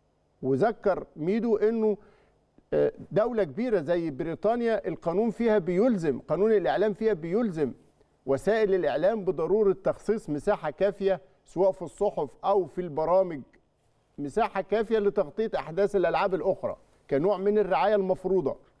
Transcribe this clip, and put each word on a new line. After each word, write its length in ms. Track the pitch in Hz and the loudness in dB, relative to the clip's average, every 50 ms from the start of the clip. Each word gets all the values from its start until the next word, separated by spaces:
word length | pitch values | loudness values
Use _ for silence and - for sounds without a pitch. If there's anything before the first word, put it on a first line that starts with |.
| _ _ _ _ _ _ _ _ - | _ _ _ _ _ _ _ _ -2
وذكر 640 | 131 135 127 196 233 220 - - 208 180 156 - - _ | -2 0 2 2 0 0 0 0 0 0 0 -4 -12 _
ميدو 400 | 170 151 170 202 233 202 240 220 | -6 -4 -2 -2 0 0 0 0
إنه، 400 | - 208 214 226 226 220 214 208 - - - _ _ _ _ _ _ _ _ _ - _ _ - | 2 2 0 0 0 0 0 -2 -2 -6 -20 _ _ _ _ _ _ _ _ _ -20 _ _ 0
آه، 180 | 151 147 147 - - - - - | 2 2 0 0 -4 -14 -4 -2
دولة 320 | 185 220 240 247 220 196 | 0 0 0 0 -2 -2
كبيرة 360 | 156 127 156 240 254 214 185 | -2 -2 -4 -2 0 0 -2
زي 300 | 151 139 175 175 165 165 | 0 0 -2 -2 -2 -4
بريطانيا 800 | 143 127 165 160 165 - - 202 233 240 240 226 220 202 - - | -6 -6 -6 -6 -6 -2 0 0 0 0 0 0 -2 -2 -2 -4
القانون 420 | 160 143 - 170 165 185 226 240 | -8 -4 -4 -2 0 0 0 0
فيها 280 | 196 - 233 233 214 208 | -2 0 0 2 2 2
بيلزم، 600 | 170 165 180 180 214 269 233 190 165 160 127 117 | 2 0 0 2 2 2 2 2 0 -2 -2 -2
قانون 340 | - - - 165 190 220 220 | -2 -4 0 0 2 4 4
الإعلام 400 | 202 175 156 139 160 196 220 196 | 2 2 2 0 2 0 0 0
فيها 200 | - 220 220 208 | 0 0 0 0
بيلزم 600 | 160 151 165 175 220 247 214 170 165 151 123 110 - _ _ _ _ _ _ _ _ _ | 0 -4 -2 -2 0 0 0 0 -2 -2 -2 -2 -8 _ _ _ _ _ _ _ _ _
وسائل 480 | 131 139 135 - 190 214 226 220 190 190 | -2 -2 0 2 0 2 2 2 2 2
الإعلام 500 | 185 165 143 127 143 160 190 226 226 190 | 2 2 0 0 2 2 2 0 0 -2
بضرورة 480 | 170 160 143 160 160 185 220 214 196 180 - - | -4 -2 -2 0 0 2 2 4 2 2 0 0
تخصيص 460 | 165 151 - - - 214 220 - - | -2 -2 -2 -2 -2 -4 -2 -2 -4
مساحة 400 | 147 147 - - 208 - - 156 | -6 -4 0 -2 -2 0 -2 -8
كافية 500 | 135 - 190 202 196 202 196 196 190 165 - _ _ _ _ | -4 0 0 -2 0 0 0 0 0 -2 -4 _ _ _ _
سواء 260 | _ - 165 - 196 139 | _ -2 0 2 2 0
في 100 | - 175 | -2 -8
الصحف 460 | 151 - - 202 208 196 - 156 135 - - - | -12 -6 -2 -2 -2 -2 -2 -6 -6 -8 -6 -2
أو 220 | 185 196 202 180 | 0 0 0 0
في 140 | 143 - - | -2 -6 -8
البرامج، 600 | 180 175 143 143 160 165 175 190 190 180 165 143 - - _ - _ _ _ _ _ _ _ _ _ _ _ - | -8 -6 -4 -4 0 2 4 2 2 2 -2 -10 -12 -16 _ -20 _ _ _ _ _ _ _ _ _ _ _ -10
مساحة 420 | 143 143 131 202 226 196 - 196 | -10 -4 0 0 0 0 -2 -6
كافية 380 | 190 - 202 220 226 196 226 220 | -4 -2 -2 -2 0 0 0 2
لتغطية 520 | 208 202 196 - 185 147 - - 226 220 - | 2 2 2 0 -2 -2 -2 -4 -4 -4 -2
أحداث 400 | 160 135 156 160 170 202 196 196 | -6 -6 -6 -2 0 0 2 2
الألعاب 380 | 202 175 170 170 160 185 202 180 | 2 2 2 2 2 0 0 0
الأخرى 420 | 175 - - - - - 113 92 - _ _ _ _ _ _ | 0 0 -2 -2 -2 -2 -6 -6 -8 _ _ _ _ _ _
كنوع 260 | 143 135 151 196 208 | -2 0 2 2 0
من 220 | 180 190 202 208 214 | 2 0 2 2 2
الرعاية 360 | 202 180 185 160 175 202 214 | 2 2 2 2 2 4 2
المفروضة. 600 | 202 196 185 185 - - 185 190 185 151 131 110 - - _ _ _ | 2 2 0 -2 -2 0 0 0 0 0 0 -4 -6 -12 _ _ _